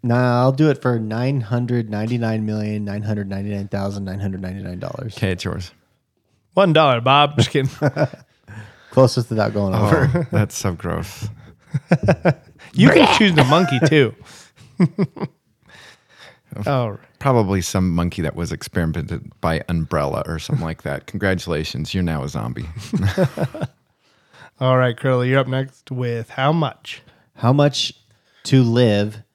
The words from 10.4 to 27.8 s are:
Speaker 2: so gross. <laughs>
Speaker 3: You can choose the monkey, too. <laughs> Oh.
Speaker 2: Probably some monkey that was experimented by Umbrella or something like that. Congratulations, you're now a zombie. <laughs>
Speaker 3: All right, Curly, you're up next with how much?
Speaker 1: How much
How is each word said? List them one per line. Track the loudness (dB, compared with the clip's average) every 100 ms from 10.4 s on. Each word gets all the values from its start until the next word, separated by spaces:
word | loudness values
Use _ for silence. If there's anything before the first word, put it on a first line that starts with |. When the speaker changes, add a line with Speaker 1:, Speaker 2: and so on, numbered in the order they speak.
| 0 -2
Speaker 2:
so | -4
gross. | -4 -4 -6 -8 -10 -12
<laughs> | -12 -20 -20 _ -8 _ 0 2 2 2 -2 _ _ -10 4
Speaker 3:
You | 6
can | 8 6 4
choose | 4 4
the |
monkey, | 4 4 4 2 4
too. | 4 4 0 -20 -20 -20 _ -20 _
<laughs> | 0 0 -6 -4 -12 _ _ _ _ -20 -20 _ _ _ -20 _ _ -8 -2
Oh. | -2 -2 -8 _ _
Speaker 2:
Probably | 2 4 4 0
some | 0 0 2 2
monkey | -2 -2
that | -4 -4
was | -6
experimented | -6 -6 -2 -2 -2 -6 -8 -10 _
by | -2 -2 -2
Umbrella | -4 -2 -2 -2 -4 -6
or | -8
something | -4 -4
like | -4 -8
that. | -8 -8 -8
Congratulations, | -2 0 0 -2 -4 -4 -6 -6 -4
you're |
now | -2 -4
a | -6
zombie. | -8 -8 -10 -12 -12 -8
<laughs> | -2 -2 0 -2 -2 -8 -6 -10 _ _ _ _ _ _ _ -20 _
Speaker 3:
All | 2 2
right, | 2 0
Curly, | -2 0 2
you're | 0
up | 0
next | -4 -6 _ -12
with | -6 -6 -6 -8
how | -2 0
much? | 2 -2 -6 -18 -20 _ _ _ -2
Speaker 1:
How | 2
much | 4 4 2